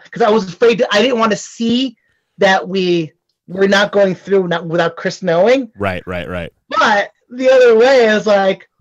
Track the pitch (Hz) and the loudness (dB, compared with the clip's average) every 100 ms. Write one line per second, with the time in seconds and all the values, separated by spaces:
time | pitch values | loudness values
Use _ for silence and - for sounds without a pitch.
0 | - 180 226 214 190 - 233 226 - 208 | -12 -2 0 0 -2 0 0 2 0 0
1 | 240 233 226 202 - - 226 240 262 - | 0 0 0 -2 -6 -6 -2 -2 -4 -8
2 | _ _ _ - 190 190 185 190 180 175 | _ _ _ -2 0 0 -2 -2 0 -2
3 | 156 - _ _ - 185 196 196 202 202 | -4 -10 _ _ -14 -2 0 2 0 0
4 | 196 180 - 196 180 170 170 170 202 - | 0 -2 -2 -2 -2 -4 -4 -2 -2 -4
5 | 190 - 185 165 208 262 233 - 98 92 | -8 -6 -2 0 2 0 -2 -6 -6 -6
6 | - 90 - 87 82 - _ 302 262 202 | -8 -10 -8 -8 -10 -14 _ -2 0 0
7 | - - _ 247 262 262 247 220 247 269 | -4 -10 _ -4 2 4 4 4 4 4
8 | 226 214 190 202 196 190 _ _ | 2 0 0 0 0 -2 _ _